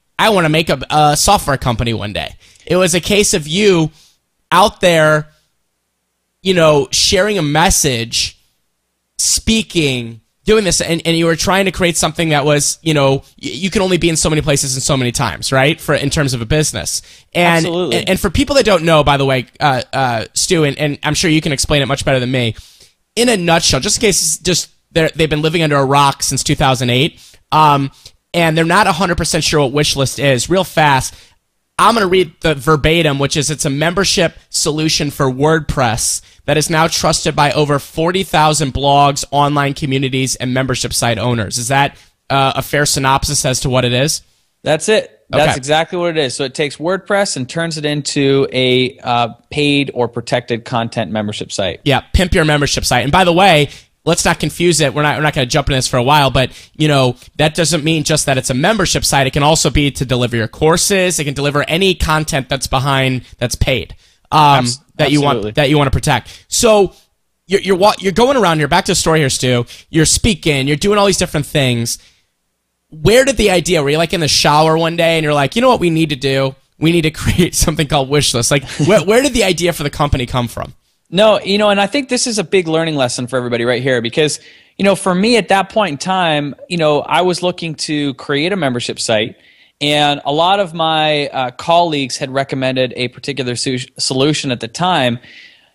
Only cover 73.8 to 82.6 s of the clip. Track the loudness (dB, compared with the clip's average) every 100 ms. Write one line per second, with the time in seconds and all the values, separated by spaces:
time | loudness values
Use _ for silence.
73.8 | 0 0 0 -2 0 0 2 4 4 2
74.8 | 0 0 0 0 0 0 0 2 2 2
75.8 | 2 0 0 -2 -2 0 -2 -6 _ -4
76.8 | 0 2 0 -2 -2 0 0 0 -2 -2
77.8 | 0 0 0 0 0 0 0 0 -2 -2
78.8 | 2 2 4 2 2 0 0 0 -2 -2
79.8 | -4 -2 -2 -2 -2 -4 -4 -6 -12 -14
80.8 | _ _ _ 2 4 2 0 0 2 2
81.8 | 0 -2 -2 -2 -2 -4 0 0